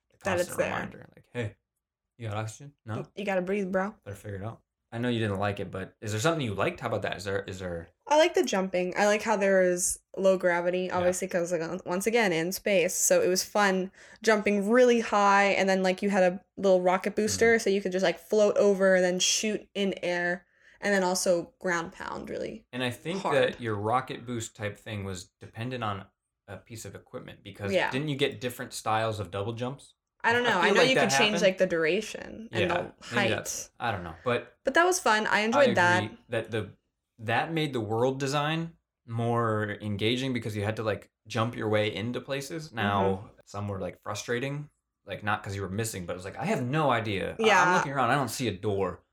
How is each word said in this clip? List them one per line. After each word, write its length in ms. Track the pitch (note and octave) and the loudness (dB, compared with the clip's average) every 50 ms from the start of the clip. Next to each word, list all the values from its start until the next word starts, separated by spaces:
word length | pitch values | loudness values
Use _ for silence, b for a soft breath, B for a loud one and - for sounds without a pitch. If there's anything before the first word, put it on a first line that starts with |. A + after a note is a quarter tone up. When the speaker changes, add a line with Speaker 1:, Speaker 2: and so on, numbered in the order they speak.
| _ _ _ _ - | _ _ _ _ -4
Speaker 1:
That 160 | G3 F#3 F3 | -2 -2 -2
it's 80 | F3 - | -2 -2
Speaker 2:
constant 80 | - - | -2 -2
Speaker 1:
there. 100 | D#3 F2+ - | -2 -2 -2
Speaker 2:
reminder. 340 | - - G#2+ - - - - - | -6 -6 -8 -12 -16 -20 -20 -20
Like, 80 | - - _ | -20 -20 _
"Hey, 240 | - B2 A#2 G#2 - _ _ _ _ _ _ _ _ _ _ _ _ - | -8 -6 -6 -6 -8 _ _ _ _ _ _ _ _ _ _ _ _ -12
you 100 | A#2 G#2+ | -10 -8
got 80 | G2+ | -6
oxygen? 380 | G#2+ A2 A2 - - C#3+ C#3+ - _ - | -6 -6 -8 -10 -14 -18 -20 -20 _ -12
No? 120 | G#2+ G#2+ | -10 -8
Speaker 1:
You, 100 | B2 - - _ | -8 -10 -10 _
you 80 | - G#3 | -8 -4
gotta 180 | G3+ G3 F#3 | -2 -2 -2
breathe, 300 | F3+ F3+ G3+ G#3 G3 F3+ | -2 -2 -2 -2 -2 -2
bro. 220 | F#3+ F#3 F#3+ G#3 A3+ _ _ | -2 -2 -2 -4 -8 _ _
Speaker 2:
Better 120 | G2+ G2 | -16 -14
figure 200 | - - G#2+ G2+ F#2+ | -14 -12 -12 -10 -10
it 60 | G2 | -10
out." 160 | A2+ A2+ - _ _ _ _ _ _ | -10 -12 -14 _ _ _ _ _ _
I 60 | - A#2 | -6 -4
know 100 | A#2+ B2 | -2 0
you 120 | A#2+ A2+ | 0 0
didn't 180 | A2 G#2 G2 F#2+ | 0 0 0 0
like 220 | G2+ G2+ G2 G2+ | -2 -2 -2 -4
it, 100 | F#2+ F2+ | -6 -8
but 240 | - F#2+ F#2 - - _ | -8 -10 -10 -12 -14 _
is 100 | A2+ G#2+ | -8 -6
there 100 | G#2 G#2+ | -2 0
something 240 | A2+ E3 E3 D#3+ C3+ | 0 0 0 0 -2
you 80 | A2+ | -4
liked? 280 | F#2+ F#2 G#2+ E3+ F3+ - | -2 -2 -2 -2 -2 -4
How 80 | C3+ A2+ | -4 -4
about 140 | A2+ G2+ | -4 -4
that? 140 | G2+ - - | -4 -4 -6
Is 60 | F2 | -6
there, 220 | F#2+ G2+ G2 G2+ - | -6 -4 -4 -4 -6
is 160 | - F#2+ F#2 | -8 -10 -10
there 260 | F#2+ F2+ F2 E2+ E2+ - _ _ _ - | -8 -8 -8 -8 -10 -14 _ _ _ 2
Speaker 1:
I 80 | - | 4
like 180 | G#3 G#3+ F4 E4+ | 6 6 6 4
the 80 | F#4+ | 2
jumping. 500 | D#4 - - F#3+ F#3+ F#3+ - F3+ F3+ F3+ E3+ | 0 2 0 -2 -2 0 -2 -2 -2 -2 0
I 100 | - G3+ | 2 2
like 160 | G#3 G#3 G#3+ | 2 2 2
how 140 | G#3+ A3 A3 | 0 0 0
there 260 | G3+ G3+ G3 G3 F#3+ | 2 4 4 4 4
is 380 | F#3 F3+ F3+ F3+ F3+ - - - _ _ - | 4 4 2 0 -2 -2 -4 -6 _ _ -4
low 200 | - F#3+ F#3+ F#3+ | 2 4 4 4
gravity, 500 | F#3 F3+ F3+ F3 F3 F3 F3+ F3+ F3+ F#3 | 4 2 2 2 2 0 0 0 -2 -2
Speaker 2:
Yeah. 100 | F3+ - F3+ | -2 0 0
Speaker 1:
obviously, 300 | F3+ F3+ F#3 - G3 F#3 | 2 2 0 0 -2 -2
'cause, 240 | - F3+ E3+ E3+ | -2 -2 -2 -2
like, 100 | F3+ D#3+ | -2 -2
on-, 180 | E3 E3+ F3 F#3 - | -2 -4 -6 -6 -4
once 220 | - F3+ F#3+ G3 A3+ | -4 -4 -2 0 2
again, 240 | G#3+ A#3+ A3 F#3+ | 2 4 4 4
in 180 | E3 D#3+ D#3+ F3+ | 2 2 0 -2
space. 420 | F#3+ - - G#3+ G3+ F3+ D#3+ F#3 | -4 -2 0 2 4 4 4 2
So 300 | - - - - F#3 F3 | 0 0 2 4 4 4
it 60 | - F3+ | 4 4
was 160 | F3+ F#3+ - | 2 0 -2
fun 480 | - - G#3+ G#3 G3 F#3+ F#3+ F3+ F#3+ B B B B B B | -2 0 2 2 2 2 0 -2 -4 B B B B B B
jumping 480 | - A3+ A3 G#3 G3+ G#3 G#3 G3+ F#3+ G3+ | 2 2 2 4 2 2 0 0 2 4
really 300 | A#3 B3+ B3 B3 A#3+ A#3 | 6 6 6 6 6 4
high, 460 | A3+ - - G3+ G3+ G3+ G3 G3+ G3+ | 2 2 4 4 6 6 6 6 6
and 240 | G3+ - - F#3+ F#3+ | 4 4 2 2 2
then, 160 | F#3+ F#3+ F#3+ | 2 2 2
like, 180 | F#3 F#3 - | 2 0 0
you 80 | G3+ G3+ | 0 0
had 140 | G3+ G3 F#3 | 4 4 4
a 160 | F3+ F3+ G3 - _ _ | 4 2 -2 -8 _ _
little 240 | - F#3+ G3 F#3 F#3 | 0 4 4 4 6
rocket 320 | F3+ F3+ F3+ F#3+ - G3+ G3 | 4 4 2 2 0 -2 -2
booster, 400 | - G#3+ G#3+ - - A#3 A#3 A#3 | -2 -2 0 0 2 4 4 4
Speaker 2:
Mm-hmm. 60 | A#3 | 4
Speaker 1:
so 80 | A3+ G3+ | 2 2
you 100 | G3 G3+ | 0 0
could 120 | G3+ F#3+ | 0 -2
just, 100 | F3+ F#3+ | -2 0
like, 160 | F#3+ E3+ E3+ - | 0 0 0 -2
float 380 | - - G#3+ G#3+ G#3 G3+ - | -4 0 2 4 4 4 4
over 400 | - G3+ G3+ G3+ F#3 G3 F#3+ F#3+ | 4 4 4 4 4 4 4 6
and 80 | F#3 F3+ | 6 4
then 160 | F3+ F3+ F#3 | 2 2 0
shoot 440 | - - - - - G#3+ G#3 - - _ - | 0 0 0 0 0 -2 -4 -4 -8 _ -4
in 180 | G3 G3+ G3 - - | -2 0 0 -2 -2
air, 420 | - F3 F3 F3 F3 F3 F3+ F#3 b b b b b b b b | -4 -4 -2 -2 -2 -2 -4 -4 b b b b b b b b
and 120 | - G3+ | -2 0
then 120 | G3+ G3 F#3 | 2 2 2
also 480 | F3+ F#3 F#3 - G3 F3 E3+ D#3+ - _ _ | 2 2 2 2 2 2 0 0 -6 _ _
ground 320 | - F#3 F3 E3+ E3 F#3 | -4 -2 -2 -2 -4 -6
pound 360 | - - - - - - - - | -10 -12 -12 -10 -10 -10 -10 -8
really 360 | - - - - - A3 - _ | -8 -8 -8 -8 -10 -12 -14 _
Speaker 2:
And 100 | - B2 | -8 -4
I 80 | B2+ B2 | -4 -4
think 300 | A2+ - - D#3 F3+ F#3+ | -4 -6 -8 -8 -6 -4
Speaker 1:
hard. 140 | F#3+ F3 D3 | -2 0 2
Speaker 2:
that 240 | C3+ B2+ - - - | 2 2 2 0 -4
your 160 | A#2+ A2+ G#2+ | -6 -4 -4
rocket 500 | G2+ G#2 A2 A#2 B2+ B2+ - C#3 A2+ A#2 | -2 0 0 0 0 0 -4 -10 -10 -10
boost 300 | B2 B2 A#2 A2 - - | -8 -8 -8 -8 -10 -10
type 200 | - G#2+ G#2 G2+ | -8 -8 -8 -8
thing 280 | - - A#2 A2 G2+ F#2+ | -10 -10 -10 -8 -6 -6
was 220 | G2 F#2+ E2+ - - _ _ | -6 -8 -10 -12 -16 _ _
dependent 460 | - G2+ - A2 A2+ B2+ C3 A#2+ A#2 | -20 -16 -12 -10 -8 -8 -6 -6 -4
on 220 | G#2+ G2+ F#2+ F#2 - _ _ _ _ _ _ _ - | -4 -6 -6 -10 -16 _ _ _ _ _ _ _ -18
a 80 | G2 | -18
piece 280 | - - - A#2 G#2 - | -18 -16 -18 -16 -16 -14
of 120 | G2+ F#2 | -14 -16
equipment, 480 | F2+ - _ - B2+ - - - - - | -18 -18 _ -16 -16 -14 -16 -18 -18 -18
because 280 | G2+ G2 - - G3 | -18 -10 -6 -2 0
Speaker 1:
Yeah. 200 | G3 F3 D3 - | 0 0 0 0
Speaker 2:
didn't 160 | - C3 D3+ D#3 | -2 -4 -4 -4
you 80 | C#3 | -2
get 240 | C3+ C#3+ C3 - G#2+ | 0 -2 -2 -2 -4
different 320 | B2+ B2 - - B2+ A2 | -8 -8 -8 -10 -12 -12
styles 480 | - - - A#2 A2 A2 A2+ A2+ A2 G#2 | -12 -6 -2 0 0 0 0 0 -2 -4
of 100 | G2+ F2 | -6 -6
double 220 | - G2+ G2+ A#2 | -6 -6 -6 -6
jumps? 420 | A#2 A2+ B2 B2 C#3 - - - _ _ _ _ _ _ | -6 -6 -6 -8 -8 -10 -16 -20 _ _ _ _ _ _
Speaker 1:
I 120 | - A3 A#3 | 0 0 2
don't 100 | B3 B3 | 2 2
Speaker 2:
I 60 | A#3+ | 2
Speaker 1:
know. 80 | G#3 F#3 | 2 4
I 60 | E3+ | 4
Speaker 2:
feel 80 | F#3 G3+ | 4 4
Speaker 1:
know 60 | A3+ | 6
Speaker 2:
like 80 | B3 C4 | 6 6
Speaker 1:
you 40 | C4 | 4
Speaker 2:
that 40 | - B3+ | 4 4
Speaker 1:
could 60 | G3+ - | 4 4
change, 60 | - A3+ G#3 | 4 4 2
Speaker 2:
happened. 120 | F#3+ E3+ | 2 2
Speaker 1:
like, 140 | G#3 F#3+ F#3+ - | 2 2 2 2
the 80 | F#3+ | 0
duration 840 | F3+ F3 E3 D#3+ D#3 F3 G#3+ G#3+ - - - - - - G#3+ A3 A3+ | 0 2 0 2 2 0 0 -2 -6 -10 -12 -12 -14 -14 -16 -14 -6
and 80 | - - | -2 -2
Speaker 2:
Yeah, 60 | - F3 | 0 0
Speaker 1:
the 140 | E3+ - - - - - - - A#2+ | 0 -2 -4 -6 -12 -16 -10 -4 0
Speaker 2:
maybe 140 | G#2+ G2+ - | 0 0 2
Speaker 1:
height. 20 | |
Speaker 2:
that's, 400 | G#2 G#2 G#2 - - - - - _ - | 0 -2 -4 -6 -8 -10 -12 -14 _ -6
I 100 | A#2+ A#2 | -4 -4
don't 120 | G#2 F#2 F2 | -4 -4 -6
know, 100 | E2+ D#2 - | -10 -12 -6
but 320 | - B2+ A#2+ A#2+ - - _ _ - | -2 -2 -2 -2 -2 -8 _ _ -4
Speaker 1:
But 100 | C4+ C4 | 0 2
that 100 | E4 E4+ | 4 4
was 160 | F#4 F4+ - | 4 2 2
fun. 260 | - A#3+ G#3+ G#3+ G#3+ | 2 2 2 2 2
I 120 | - - G3+ | 2 2 2
Speaker 2:
I 20 | G#3+ | 2
Speaker 1:
enjoyed 320 | A3+ A#3 C#4+ C#4+ A#3+ F#3 | 2 4 4 4 4 6
that. 260 | F#3 F3 F3 F3+ F#3 G#3 | 4 4 4 4 2 0
Speaker 2:
agree 140 | G#3+ - - _ - | -2 -8 -14 _ -6
that 220 | A#2+ A2+ - - | -4 -4 -4 -4
the, 220 | A2+ A2 G2 G2+ - _ _ _ _ _ _ _ _ - | -4 -4 -6 -6 -10 _ _ _ _ _ _ _ _ -10
that 320 | A2 A2 A2+ B2+ D3+ D#3 E3 | -4 -2 0 0 0 0 -2
made 180 | D#3+ D#3 D3 | -2 -2 -2
the 80 | B2+ A#2+ | -2 -2
world 400 | G#2+ G2+ A2+ A2+ B2 C3+ C3+ C3+ | -2 -2 0 2 2 2 2 0
design 520 | C#3 C3+ C#3 D3 C#3+ D3+ D#3+ E3 E3 E3 - _ _ _ _ _ _ | -2 -2 0 0 0 0 -2 -2 -4 -6 -10 _ _ _ _ _ _
more 720 | A#2+ A#2 A#2 A#2 A#2+ A#2 A#2 A#2 A2+ A2 G#2+ G#2+ G#2 G2+ - | -8 -4 -2 0 0 2 2 2 2 0 0 -2 -4 -4 -6
engaging 540 | G#2+ G#2 G#2 F#2+ G#2+ A2+ B2 B2+ C3+ C3+ B2+ | -6 -4 -2 0 0 0 0 0 -2 -4 -4
because 200 | A#2+ - A#2 G#2 | -4 -4 -6 -4
you 80 | G#2+ | -4
had 140 | G2+ G#2+ A2 | -2 -2 -2
to, 60 | A#2 | -2
like, 280 | A2 G#2+ G2 F#2 - - _ _ _ | -2 -2 -2 -4 -6 -14 _ _ _
jump 300 | G#2+ - A#2+ A2+ A#2+ A#2 | -6 -2 -2 -2 -2 -2
your 140 | B2 A2+ G#2+ | -4 -2 0
way 240 | G#2+ G#2+ G#2+ G#2+ - | 2 2 2 0 -2
into 260 | F2+ G#2 A#2+ B2 B2 | -4 -4 -4 -6 -6
places. 500 | B2 - C3+ C#3 C#3+ - E3+ D#3+ D#3 - | -6 -8 -8 -8 -8 -8 -10 -10 -12 -8
Now, 320 | - A#2 G#2 G2+ G2+ G2 G2 G2 F#2+ F#2+ - | -4 -2 0 2 2 2 2 0 0 -2 -6
Speaker 1:
Mm-hmm. 20 | - - - _ | -14 -20 -20 _
Speaker 2:
some 220 | - - G2+ G2+ G2+ | -14 -10 -8 -6 -6
were, 120 | G2 F#2 | -6 -6
like, 180 | F#2 F2+ - - | -6 -8 -8 -10
frustrating, 680 | - G#2 G#2 - - - A#2+ A#2+ B2 C#3 C#3+ D3 D3 - _ _ _ _ _ _ _ | -10 -8 -8 -6 -4 -4 -4 -4 -4 -4 -6 -8 -10 -12 _ _ _ _ _ _ _
like, 180 | G2+ F#2 - G#2 | -12 -10 -6 -2
not 180 | G#2 G#2 G#2+ | -2 -2 -2
'cause 140 | - G#2+ G2 | -4 -6 -6
you 60 | G2+ | -6
were 80 | G2 F2+ | -6 -4
missing, 340 | F#2 G#2+ A2+ G#2+ - G2 F2 | -4 -4 -4 -4 -6 -8 -8
but 80 | E2+ | -8
it 40 | F2+ | -8
was 80 | F2+ F#2 | -8 -10
like, 100 | G2 F2+ | -10 -8
"I 80 | F#2 A#2+ | -6 -4
have 180 | F#3 A3 D3 | -2 -2 -2
no 280 | B2 A#2+ C#3 D#3+ D#3 C3+ | -2 -2 -2 0 2 2
idea. 400 | A#2+ A#2 G#2+ A2 G2+ F2+ F2+ F2 | 2 0 0 -2 -4 -4 -4 -4
I, 20 | - - | -2 0
I'm 40 | A3+ | 2
Speaker 1:
Yeah. 300 | A3 G3 - F3+ F3+ F3+ | 4 6 6 6 4 4
Speaker 2:
looking 160 | - - C#3+ | 2 0 0
around. 180 | C#3 C#3 B2+ A2+ | 0 0 2 2
I 40 | C3 | 2
don't 140 | D3 C3 A2 | 2 0 -2
see 180 | - - C3 A2 | -4 -4 -2 -2
a 40 | |
door." 500 | F#2 F#2 - G#2+ G2 G2 F#2+ F2+ F2+ - _ _ | -2 -2 -2 -2 0 0 0 -2 -4 -8 _ _